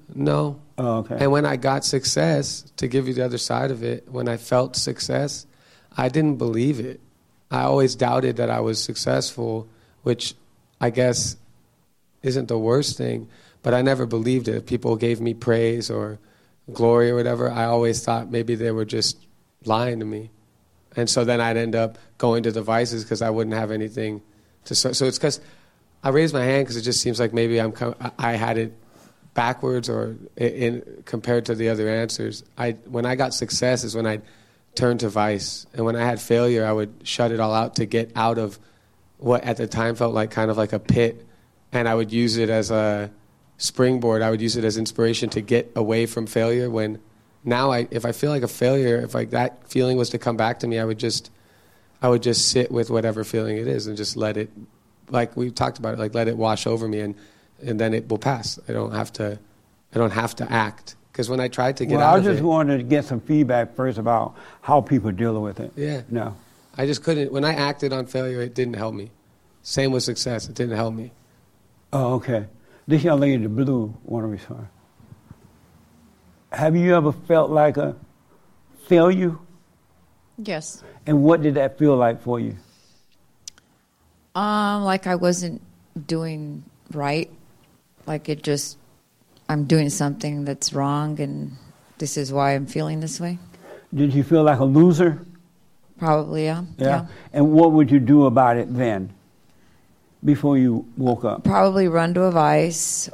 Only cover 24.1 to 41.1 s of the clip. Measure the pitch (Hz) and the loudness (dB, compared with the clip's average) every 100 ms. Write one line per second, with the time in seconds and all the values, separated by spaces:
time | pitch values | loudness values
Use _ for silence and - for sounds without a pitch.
24.1 | 104 - _ _ _ - - 127 123 135 | -8 -14 _ _ _ -6 -2 -2 0 -2
25.1 | - 151 - - - _ _ _ _ 135 | 0 -2 -2 -10 -20 _ _ _ _ 0
26.1 | 139 160 143 123 139 131 117 117 120 123 | 2 2 2 2 2 0 -4 -4 -2 -2
27.1 | 113 117 113 117 117 110 107 117 - 123 | 0 0 0 0 2 0 -2 -6 -6 -10
28.1 | - 120 113 117 113 113 - - - - | -4 -2 -2 -2 -2 -4 -8 -20 -20 -20
29.1 | _ - - 120 127 127 127 120 113 110 | _ -8 -2 -2 -2 -2 -2 -2 -4 -6
30.1 | 113 - - 120 - 120 120 - - - | -10 -14 -4 -4 -2 -4 -4 -10 -20 -10
31.1 | 113 123 120 113 113 113 110 107 110 113 | -6 -2 0 0 -2 -2 0 -2 -2 -4
32.1 | - 110 107 - - 120 110 - 120 123 | -6 -8 -10 -14 -6 -6 -6 -8 -4 -2
33.1 | 127 131 - 117 - 127 123 110 113 113 | -2 -2 -4 -6 -2 0 0 -2 -4 -4
34.1 | 107 - - _ _ _ - 123 120 113 | -4 -8 -20 _ _ _ 0 0 2 0
35.1 | 104 107 101 - - - - 113 117 120 | 0 0 0 -4 -10 -10 -4 -2 0 0
36.1 | 113 - 117 120 117 110 107 107 - - | -2 0 2 4 2 2 0 -2 -8 -6
37.1 | - 120 113 110 110 120 - 110 113 113 | -2 0 0 0 0 -2 -4 -2 -2 -2
38.1 | 113 113 113 110 98 _ _ _ _ _ | 0 0 0 -4 -8 _ _ _ _ _
39.1 | - 117 120 123 117 113 117 113 113 117 | -4 0 2 0 -4 -4 -2 -2 0 0
40.1 | 113 107 - 110 110 104 104 - 120 117 | 0 -2 0 0 0 -2 -2 0 2 2